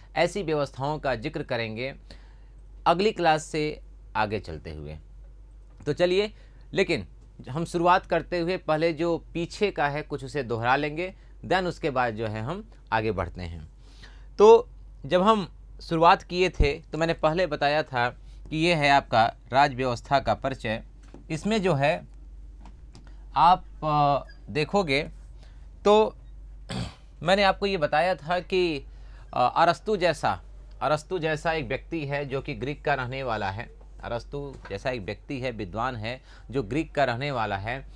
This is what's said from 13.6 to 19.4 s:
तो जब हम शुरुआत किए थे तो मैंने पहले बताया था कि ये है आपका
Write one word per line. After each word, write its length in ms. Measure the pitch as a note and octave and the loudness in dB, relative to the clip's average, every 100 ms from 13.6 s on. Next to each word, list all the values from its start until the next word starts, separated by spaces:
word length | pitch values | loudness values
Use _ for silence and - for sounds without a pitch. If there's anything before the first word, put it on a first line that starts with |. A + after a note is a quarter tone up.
| D#2 - - - - - - - | -14 -18 -20 -20 -20 -20 -6 8
तो 320 | G#3 A3+ - - - - C3+ | 10 10 8 -12 -20 -14 0
जब 160 | F3+ | 4
हम 300 | G3 A3 E3+ - - - | 6 4 0 -8 -20 -16
शुरुआत 420 | - D#3+ E3+ F#3+ | -4 6 8 6
किए 260 | - F3+ F3+ | 4 0 0
थे 240 | - D3 | 4 2
तो 240 | D#3 - D#3 | 0 -6 -2
मैंने 160 | E3 | -2
पहले 340 | E3 D#3 D#3+ F3+ | 2 0 2 0
बताया 360 | D3 C#3+ D3 | 0 2 2
था 260 | - B2+ A#2+ A#2+ - - - | 0 0 -2 -2 -14 -18 -8
कि 80 | D#3 | 0
ये 180 | E3+ E3 | 2 4
है 140 | C#3+ | 6
आपका 440 | C#3 - A#2 A#2 - | 4 6 4 4 2